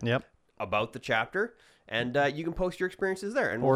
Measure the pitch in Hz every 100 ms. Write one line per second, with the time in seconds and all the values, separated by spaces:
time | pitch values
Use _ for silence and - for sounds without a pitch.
0 | 117 127 - _ _ - 98 104 117 123
1 | - 113 120 185 226 - _ _ - 113
2 | 123 139 143 147 165 170 185 - 185 -
3 | 190 185 202 254 247 113 131